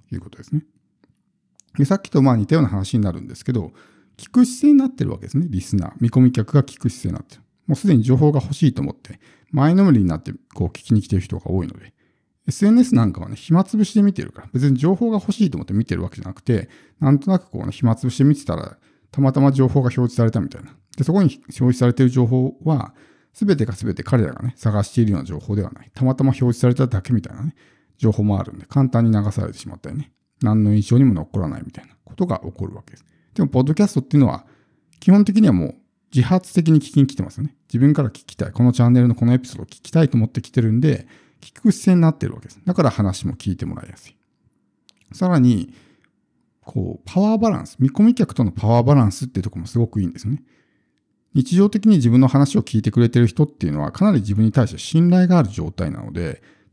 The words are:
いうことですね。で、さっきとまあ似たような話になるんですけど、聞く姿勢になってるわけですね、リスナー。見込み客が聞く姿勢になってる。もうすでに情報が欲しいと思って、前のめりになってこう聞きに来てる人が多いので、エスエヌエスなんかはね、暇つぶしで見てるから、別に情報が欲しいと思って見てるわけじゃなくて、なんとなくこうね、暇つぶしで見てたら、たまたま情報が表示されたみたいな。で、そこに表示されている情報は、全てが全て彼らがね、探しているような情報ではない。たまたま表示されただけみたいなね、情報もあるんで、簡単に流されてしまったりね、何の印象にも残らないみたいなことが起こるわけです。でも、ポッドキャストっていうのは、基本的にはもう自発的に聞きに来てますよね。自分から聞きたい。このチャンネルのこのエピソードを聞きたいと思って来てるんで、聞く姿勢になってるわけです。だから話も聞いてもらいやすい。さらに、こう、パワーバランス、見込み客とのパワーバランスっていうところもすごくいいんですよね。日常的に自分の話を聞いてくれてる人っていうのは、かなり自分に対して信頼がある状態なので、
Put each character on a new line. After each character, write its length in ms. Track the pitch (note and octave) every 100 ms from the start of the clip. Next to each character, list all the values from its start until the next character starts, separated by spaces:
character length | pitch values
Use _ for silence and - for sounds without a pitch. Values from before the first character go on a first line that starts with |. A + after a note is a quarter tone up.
| _
い 40 | -
う 40 |
こ 80 | -
と 100 | -
で 60 |
す 100 | -
ね。 100 | D3+ - _ _ _ _ _ _ _ _ _ _ -
で、 60 |
さ 120 | C#3+ G3
っ 60 |
き 80 | -
と 120 | D3
ま 100 | C3+
あ 40 | A#2
似 100 | G2
た 80 |
よ 60 | D#3+
う 40 |
な 40 | C3+
話 280 | G2+ G2 B2
に 60 |
な 60 | G2+
る 80 | D2+
ん 60 | -
で 80 |
す 100 | -
け 80 | -
ど、 200 | A#2+ D2+ - _ _ _ _
聞 140 | -
く 160 | B3 B3
姿 220 | - D4
勢 40 |
に 60 | C#4+
な 80 | C4+
っ 40 |
て 140 | C4
る 60 | A#2
わ 60 | -
け 60 |
で 80 | -
す 80 | C#3
ね、 80 | E3+
リ 120 | G2
ス 160 | - G2+
ナ 120 | E2
ー。 40 | -
見 100 | A#2
込 100 | C3
み 120 | B2+
客 200 | B2 G#2
が 80 | C#3+
聞 160 | C3+ -
く 120 | A#2+
姿 140 | -
勢 40 | F#2+
に 60 |
な 60 | D#2+
っ 40 |
て 120 | - -
る。 60 | _ _ -
も 60 |
う 40 | D3
す 100 | G3+
で 100 | C#3
に 60 |
情 140 | A2+ B2+
報 140 | D3+
が 100 | D3
欲 140 | -
し 140 | C#3 D#3
い 60 |
と 80 | -
思 100 | -
っ 20 |
て、 240 | - - - _ _ _
前 240 | - C#3+
の 100 | F3+
め 80 | G3
り 80 | B2+
に 60 | F#2
な 120 | D#2
っ 40 |
て 100 | - - _
こ 120 | - F2+
う 20 |
聞 160 | -
き 100 | -
に 60 | G#2+
来 80 | -
て 80 | G2
る 60 |
人 160 | F#2 -
が 120 | -
多 140 | F#2
い 20 | E2
の 80 | -
で、 160 | - _ _ _ _ _ -
エ 60 |
ス 120 | - G3+
エ 40 |
ヌ 120 | A#3
エ 20 |
ス 100 | B3+
な 100 | C#3
ん 80 | G#2+
か 100 | F2+
は 60 | F2+
ね、 80 | G#2
暇 280 | - E3
つ 120 | F#3 G#3+
ぶ 80 |
し 100 | G3+
で 80 | G#3+
見 100 | G3+
て 100 | F#3+
る 80 | -
か 120 | -
ら、 60 | -
別 180 | B2+ C#3+
に 60 | B2+
情 180 | D3+
報 160 | F#3+ A#3
が 40 | G#3+
欲 160 | -
し 120 | G3 G3
い 40 |
と 60 | F2
思 80 |
っ 20 | -
て 60 |
見 120 | G2
て 120 | A#2 -
る 60 |
わ 80 | F2
け 60 | -
じ 60 |
ゃ 40 | F2+
な 80 |
く 80 | -
て、 260 | - A2 - _ _ _
な 100 | C#3+
ん 80 | C#3+
と 120 | F#3+
な 80 | F#3
く 120 | -
こ 100 | F#2
う 40 | F2+
ね、 60 |
暇 240 | - A#2+ A#2
つ 60 |
ぶ 80 | B2+
し 80 | -
で 60 |
見 120 | C#3 C#3+
て 80 |
た 100 | -
ら、 240 | E2 - - _ _ _
た 100 | -
ま 120 | C#3
た 80 | C3+
ま 100 | C#3
情 160 | C3+ C3
報 120 | C#3+
が 60 | B2
表 80 |
示 220 | B2 B2 -
さ 80 |
れ 60 | A2+
た 100 | A2
み 80 | D2
た 100 | -
い 60 |
な。 120 | - - _ -
で、 80 |
そ 80 | C#3
こ 100 | F#3
に 120 | E3+ -
表 160 | -
示 260 | - B2 B2
さ 80 | B2
れ 80 |
て 80 | A#2+
い 40 | C3
る 40 |
情 160 | B2+ A#2+
報 300 | B2+ C3 -
は、 300 | D#3+ D3+ - _ _ _ _
全 240 | _ G3+ E3
て 80 |
が 80 | A2
全 220 | F#2+ -
て 80 | -
彼 220 | - B2+
ら 80 | F2+
が 100 | -
ね、 120 | B2 -
探 260 | A2 G#2
し 80 | F#2+
て 80 | -
い 60 | A2
る 60 |
よ 60 | F#2+
う 20 |
な 40 |
情 160 | C2+ C3+
報 160 | - G#2
で 60 |
は 80 | F#2
な 120 | -
い。 80 | -
た 100 | -
ま 100 | B2+
た 80 | C3
ま 60 | C3+
表 100 | -
示 200 | B2 A#2
さ 80 | B2
れ 60 |
た 120 | B2 C3
だ 160 | G2+
け 100 | -
み 100 | B2
た 100 | -
い 40 | -
な 60 |
ね、 120 | C#3 - _ _ _ _
情 160 | A2
報 100 | G#2+
も 160 | G#2 G2
あ 60 |
る 80 | F#2+
ん 60 | -
で、 80 | -
簡 220 | C#3 C3+
単 140 | B2
に 60 | A#2
流 200 | A2 G#2
さ 140 | G2+ F2
れ 60 |
て 60 | -
し 100 | -
ま 80 | -
っ 40 |
た 100 | -
り 60 | -
ね、 160 | D3 _ _ _
何 200 | A2 A2
の 120 | G#2
印 80 | G#2+
象 160 | G2+ A#2+
に 60 |
も 100 | C3+
残 260 | F#2 D2+ -
ら 80 | D#2+
な 100 | C#2
い 40 |
み 80 | -
た 100 | -
い 40 | -
な 100 | _
こ 100 | _
と 120 | - -
が 140 | F#2+
起 80 | -
こ 140 | - -
る 80 |
わ 80 | -
け 60 | -
で 60 | -
す。 60 | _ _ _
で 80 | -
も、 60 | D3+
ポ 120 | B2+
ッ 40 |
ド 100 | C3
キ 80 | D#3
ャ 40 | G3+
ス 80 |
ト 60 | -
っ 20 |
て 140 | - D3
い 40 |
う 20 |
の 60 | B2+
は、 180 | - - _ _ _ _ _
基 100 | -
本 140 | G3
的 160 | G#3 G3+
に 60 | G#3
は 40 |
も 140 | F#2 D#2+
う 80 | - _ _ _
自 120 | C3 A#2+
発 280 | F#3 -
的 160 | - D#3+
に 100 | D#3
聞 120 | D3
き 80 | -
に 60 | C3+
来 100 | -
て 60 |
ま 80 | F#2
す 80 | -
よ 60 |
ね。 120 | D3+ - _
自 100 | A#2+
分 140 | C#3
か 100 | D3+
ら 60 | B2+
聞 160 | -
き 100 | - -
た 120 | -
い。 40 |
こ 100 | -
の 100 | B2
チ 100 | B2
ャ 60 | A#2+
ン 40 |
ネ 80 | B2
ル 80 | B2
の 60 |
こ 120 | A#2 A#2+
の 80 |
エ 40 | B2
ピ 100 | B2+
ソ 60 |
ー 20 | -
ド 40 |
を 20 | -
聞 160 | -
き 80 | -
た 120 | D#3+
い 60 | D#3
と 80 | A#2+
思 100 | A2
っ 20 |
て 120 | -
来 100 | -
て 100 | -
る 100 | A2+
ん 80 | A2
で、 260 | D3+ - - _ _ _
聞 200 | - -
く 120 | A3+
姿 180 | - -
勢 20 |
に 60 | F3+
な 100 | E3
っ 60 | -
て 100 | -
る 80 |
わ 60 | -
け 60 | -
で 40 |
す。 100 | -
だ 100 | -
か 80 | F3+
ら 60 | D3
話 360 | - G2+ F2+ F2+
も 80 |
聞 180 | - -
い 40 | F2
て 100 | D#2+
も 100 | C#2+
ら 80 |
い 40 | -
や 60 | -
す 120 | -
い。 80 | _ _ _ _ _ _ _ _ _ _
さ 160 | - F3+
ら 100 | E3+
に、 360 | B2 A2 - - _ _ _ _ _ _ _ _
こ 380 | - - F#2 -
う、 20 |
パ 160 | - F3+
ワ 140 | G#3
ー 40 | A3
バ 120 | A3
ラ 100 | F#3
ン 60 | -
ス、 100 | -
見 120 | C3+
込 140 | -
み 100 | G#3+
客 200 | B3 G#3
と 100 | -
の 60 | A2
パ 180 | - G#2
ワ 120 | A#2
ー 40 |
バ 100 | A#2+
ラ 100 | C#3+
ン 80 | A2
ス 140 | - B2
っ 20 |
て 100 | -
い 20 |
う 40 |
と 60 | G2
こ 60 | F2+
ろ 60 |
も 40 | E2+
す 120 | A#2
ご 80 | A#2
く 140 | G#2+
い 40 |
い 20 | F2+
ん 60 |
で 60 | -
す 80 | G#2+
よ 60 |
ね。 100 | C#3+ - _ _ _ _ _ _ _ _
日 220 | - B2+ F3+
常 120 | G3+
的 180 | G#3 A3
に 100 | F#3+
自 120 | A#2+
分 120 | B2
の 80 | C3
話 280 | C#3 C#3 G#2+
を 40 |
聞 160 | - A2
い 40 |
て 80 | G#2
く 100 | A2
れ 80 | A#2
て 100 | A#2+
る 80 | A#2+
人 180 | -
っ 20 | D3+
て 180 | - E2+
い 40 |
う 20 |
の 100 | D2
は、 100 | D2
か 120 | -
な 80 | G3+
り 80 | E3
自 140 | G#2
分 100 | G2+
に 80 | A2
対 160 | A#2 A2
し 40 |
て 60 | -
信 320 | - E3 F3
頼 160 | F3+ F3+
が 120 | F3+
あ 40 |
る 60 | A2
状 220 | G2+ -
態 180 | - E2
な 100 | -
の 120 | A1+
で、 300 | E2+ E2 - _ _ _